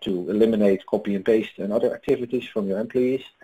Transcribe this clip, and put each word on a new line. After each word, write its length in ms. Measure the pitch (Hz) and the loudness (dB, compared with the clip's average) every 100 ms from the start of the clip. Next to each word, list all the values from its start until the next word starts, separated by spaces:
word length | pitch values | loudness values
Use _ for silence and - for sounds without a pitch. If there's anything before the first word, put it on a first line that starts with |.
to 260 | 110 92 78 | -4 -4 -2
eliminate 560 | 107 113 110 104 95 | 2 4 4 4 2
copy 300 | - 107 104 | 0 -2 -2
and 100 | 101 | -2
paste 340 | 95 110 - - | 2 2 0 -6
and 140 | 98 | -4
other 220 | 110 120 | 0 0
activities 520 | - - 123 120 127 - | -2 -2 -2 -2 -4 -4
from 220 | 113 104 | -4 -2
your 100 | 185 | -2
employees, 460 | - 127 127 131 - _ | -2 0 0 0 -6 _